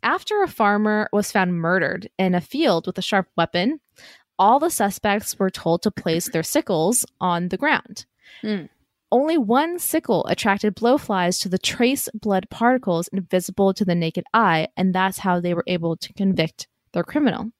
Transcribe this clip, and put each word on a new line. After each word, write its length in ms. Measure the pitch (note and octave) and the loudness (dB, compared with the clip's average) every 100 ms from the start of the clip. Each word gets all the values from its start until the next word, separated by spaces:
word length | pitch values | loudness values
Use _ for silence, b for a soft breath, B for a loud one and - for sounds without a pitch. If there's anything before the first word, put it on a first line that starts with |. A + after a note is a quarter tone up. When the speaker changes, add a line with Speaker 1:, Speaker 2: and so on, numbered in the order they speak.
Speaker 1:
after 400 | A3+ E4+ - G#4+ | 0 -2 -2 -2
a 40 | F#4+ | -2
farmer 640 | - G#3 G#3 G#3+ G#3+ G#3+ | 0 0 2 0 0 0
was 200 | G3+ G3+ | -2 0
found 240 | G#3 F3+ F3 | 0 0 0
murdered 480 | E3 F#3 D3 - F#3+ - | 0 0 0 -4 -10 -2
in 160 | F#3 F3+ | 0 0
a 60 | |
field 440 | - C#4 D#4+ E3+ E3+ | -2 0 2 2 -2
with 120 | F#3 | -6
a 20 | |
sharp 260 | - G3+ F#3 - | -2 -2 -2 -2
weapon, 440 | E3 F3 G3+ D#4 _ B B B B - | -2 0 0 -2 _ B B B B 2
all 220 | F#3+ C4+ | 4 4
the 100 | E4 | 2
suspects 720 | - G3+ - G#3+ G3+ - - | 0 -2 -2 -2 -2 -4 -2
were 100 | F#3+ | -2
told 320 | - E3+ E3+ | -2 0 0
to 100 | G#3+ | 0
place 380 | - - E3 - | -4 -2 -2 -2
their 140 | E3 | -4
sickles 600 | D#3+ D4 - F3 D#3+ A#3+ - _ | 0 -2 0 0 2 0 -2 _
on 300 | F3+ F3 F3 | -2 0 -2
the 80 | F#3+ | -2
ground. 480 | D4 D4 - F#3+ - _ B B | 0 -2 -4 -18 -20 _ B B
Speaker 2:
Hmm. 240 | G#3+ G#3 D#3 _ _ _ _ | -6 -6 -8 _ _ _ _
Speaker 1:
Only 260 | A#3+ D4+ E4 | 2 4 2
one 420 | G#3 B3 D#4+ F4 | 2 2 2 -2
sickle 460 | - D#4+ - F#3 - | -2 -2 0 0 0
attracted 480 | - A3 G3+ G#3+ F#3+ | 0 0 0 0 0
blowflies 680 | A#3 C#4+ - G3 F3 F#3 | 2 2 0 0 0 -2
to 80 | F#3+ | -2
the 80 | F#3 | -2
trace 520 | - - B3 C4+ - | -4 0 0 0 -4
blood 360 | G#3+ G#3+ F#3+ F#3 | -6 -2 -2 -2
particles 580 | - A#3 B3+ A#3 E3+ F3 | 0 2 2 0 -2 -2
invisible 680 | F#3+ F3 F#3 - F#3 G3 | -6 -2 -2 -2 0 2
to 120 | F#3+ F#3 | 2 0
the 100 | F3 | 0
naked 300 | E3 F3 - | 0 -4 -2
eye, 340 | A3+ G#3 D#3+ D#3+ - | 2 4 2 0 0
and 180 | F#3+ | 0
that's 240 | F#3 F#3+ - | 2 0 0
how 200 | G3 F3+ | 0 0
they 140 | F3 | 0
were 100 | E3+ - | -2 -2
able 300 | F3+ E3 D#3+ | -2 -2 -4
to 180 | - | -8
convict 540 | - G3 F3+ D#3+ - - _ _ | -2 0 0 -2 -4 -20 _ _
their 140 | - E3+ | -6 -2
criminal. 460 | D4+ C#4+ - A3 | 0 0 0 -8